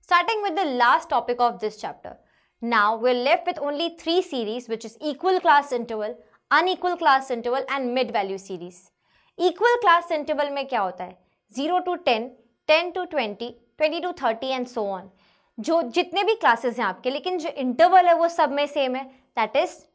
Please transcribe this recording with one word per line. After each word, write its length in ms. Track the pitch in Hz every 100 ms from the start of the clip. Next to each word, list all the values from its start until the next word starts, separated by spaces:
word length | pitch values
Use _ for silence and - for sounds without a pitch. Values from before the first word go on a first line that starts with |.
| -
Starting 320 | 349 349 440
with 160 | 403 320
the 80 |
last 460 | 330 247 240 285 -
topic 280 | 254 233 240
of 220 | 240 190
this 160 | 214 -
chapter. 400 | 170 147 - - _ _ _ _
Now 340 | 233 226 208 226
we're 160 | 247
left 340 | 247 254 349 359
with 120 | 349
only 320 | 285 294 339 330
three 240 | 320 349
series, 440 | 359 262 208 240 240
which 200 | 220 220
is 100 | -
equal 360 | 302 285 370 370
class 320 | 359 285 277
interval, 460 | 240 240 220 214 240 _ _ _
unequal 460 | 285 359 370 359 349
class 340 | 320 269 269
interval 320 | 233 240 262 269
and 240 | 277 247
mid 180 | 254 226
value 280 | 214 196 190
series। 520 | 190 180 175 - _ _ _ _ _ -
Equal 380 | 349 349 453 480
class 280 | 403 339 339
interval 400 | 320 294 294 285
में 160 | 277 269
क्या 120 | 240
होता 240 | 185 180
है? 140 | 180 - _ _ _
ज़ीरो 260 | - 294 359 359
to 100 | 349 285
टेन, 240 | 220 247 - _ _ -
टेन 220 | 311 349
to 140 | 370 359
ट्वेंटी, 440 | 285 220 202 240 - _ _
ट्वेंटी 220 | 302 330
to 160 | 359 349
थर्टी 340 | 262 226 262 262
and 160 | 247
so 140 | 240 202 185
on। 100 | 190 _ _ _ _ -
जो 240 | 220 330
जितने 420 | 247 349 - 381
भी 100 | 403
क्लासेज 460 | 440 285 233 247 226
हैं 60 | 208
आपके, 240 | 180 254
लेकिन 280 | 285 359 359
जो 100 | 311
इंटरवल 580 | - 254 247 349 370 349
है 60 |
वो 140 | 330 339 339
सब 120 | 294
में 140 | 285 294
सेम 300 | 294 262 254
है, 120 | 269 _ _ -
that 240 | 220 269
is 160 | 349 - _